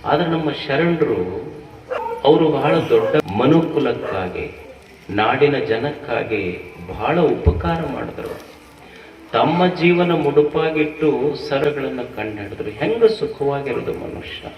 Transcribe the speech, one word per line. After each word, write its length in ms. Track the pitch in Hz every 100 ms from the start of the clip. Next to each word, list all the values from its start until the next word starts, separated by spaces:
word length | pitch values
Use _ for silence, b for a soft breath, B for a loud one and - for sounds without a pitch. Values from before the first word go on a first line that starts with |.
ಆದ್ರೆ 260 | - 151 165
ನಮ್ಮ 220 | 160 151
ಶರಣರು, 1000 | 135 - 139 170 160 151 101 92 101 - - - - - - - -
ಅವರು 240 | 139 156 156
ಬಹಳ 280 | - 151 170 -
ದೊಡ್ಡ 440 | 113 110 151 -
ಮನುಕುಲಕ್ಕಾಗಿ, 1400 | 104 131 165 160 - 127 - - 95 92 - - - - - - - -
ನಾಡಿನ 480 | 101 113 135 143 139
ಜನಕ್ಕಾಗಿ 1160 | - 113 143 151 - 113 107 104 90 87 - - -
ಬಹಳ 340 | - 117 165
ಉಪಕಾರ 680 | 151 - 87 - 170 165 151
ಮಾಡಿದ್ರು. 520 | 123 - - - - - - - - B B B B -
ತಮ್ಮ 340 | 113 127 170 180
ಜೀವನ 460 | 151 170 175 175
ಮುಡುಪಾಗಿಟ್ಟು 1200 | 160 143 143 147 156 160 156 151 - 156 127 143 - -
ಸರಗಳನ್ನ 540 | 139 147 143 131 127
ಕಂಡು 400 | 120 - 110 104
ಹಿಡಿದ್ರು. 280 | 101 - 104
ಹೆಂಗ 340 | 104 156 233
ಸುಖವಾಗಿರೋದು 880 | 220 220 143 - 143 139 139 120 -
ಮನುಷ್ಯ? 560 | - - - - - -